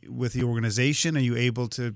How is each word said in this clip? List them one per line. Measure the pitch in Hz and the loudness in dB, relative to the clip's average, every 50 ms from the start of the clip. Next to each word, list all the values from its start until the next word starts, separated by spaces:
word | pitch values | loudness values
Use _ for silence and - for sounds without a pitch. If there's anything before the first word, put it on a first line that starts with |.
| - - | -12 -12
with | 123 123 123 123 | -8 -4 -4 -2
the | - 123 127 | -2 0 0
organization? | 120 117 117 113 113 104 117 123 139 147 - - 165 156 147 | 0 0 0 0 0 2 2 2 2 2 2 0 0 2 2
Are | |
you | 131 123 120 | 2 2 2
able | 117 120 127 117 120 123 113 | 2 2 0 0 0 -4 -4
to, | - - 123 120 110 | -4 -6 -6 -6 -6